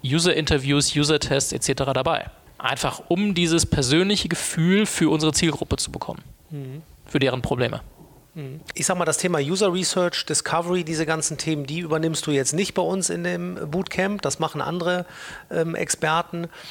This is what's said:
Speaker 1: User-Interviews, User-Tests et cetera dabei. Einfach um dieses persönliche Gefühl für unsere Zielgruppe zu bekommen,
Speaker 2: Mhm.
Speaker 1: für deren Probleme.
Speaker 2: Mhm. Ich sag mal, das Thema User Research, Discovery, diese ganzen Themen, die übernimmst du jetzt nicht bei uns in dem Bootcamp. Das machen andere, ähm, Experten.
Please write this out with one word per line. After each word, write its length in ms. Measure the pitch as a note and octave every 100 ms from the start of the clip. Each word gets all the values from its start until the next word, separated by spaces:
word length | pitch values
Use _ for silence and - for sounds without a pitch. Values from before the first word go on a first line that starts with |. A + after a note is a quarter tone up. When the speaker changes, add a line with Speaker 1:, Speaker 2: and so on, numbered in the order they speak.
Speaker 1:
User-Interviews, 920 | B2+ D#3 F3 D3+ D3 D3+ C3+ C#3+ C#3+ D3
User-Tests 560 | D3 D3+ - C#3 -
et 100 | B2+
cetera 300 | - C3 C3+
dabei. 320 | B2+ C3+ D#3+ - - - -
Einfach 420 | B2 C3+ C3+ - -
um 260 | F3 G#3
dieses 320 | F3 E3+ E3
persönliche 640 | - - B2+ D#3 F#3+ G#3 E3+
Gefühl 580 | E3+ - - E3+ G3 G#3+
für 220 | - D#3
unsere 240 | D#3+ D#3
Zielgruppe 440 | C#3+ E3 - - -
zu 160 | -
bekommen, 280 | - - - - - -
Speaker 2:
Mhm. 320 | D3 C3 C#3+ - - -
Speaker 1:
für 140 | D3
deren 220 | C3 B2
Probleme. 380 | - B2 A#2 G2+ - - - - - D#3+
Speaker 2:
Mhm. 240 | C#3 D3+ -
Ich 120 | - -
sag 100 | F3+
mal, 60 | D#3+
das 100 | D3
Thema 200 | F3+ E3
User 340 | C#3 F#3+ G3+
Research, 540 | F3+ F3 F#3 F3 - -
Discovery, 580 | D3+ - E3 E3+ F3+
diese 220 | D#3+ D#3+ D#3
ganzen 320 | D#3+ - D3+
Themen, 260 | D#3+ D3+ C3+
die 140 | D#3+
übernimmst 460 | E3 D#3 D#3+ D3+ -
du 40 |
jetzt 220 | C#3 B2+
nicht 220 | D#3 G#3
bei 80 | -
uns 260 | E3+ F#3+ F3+
in 140 | E3+
dem 460 | F3 F3 F3+ F#3 D#3+
Bootcamp. 520 | E3+ F#3+ - F#3+ G#3
Das 160 | C#3+ -
machen 220 | D#3 D3
andere, 460 | B2+ F3 E3+ F3+ F3 - - - -
ähm, 240 | E3+ E3
Experten. 760 | - E3 - D#3 E3 - E3+ E3+ - -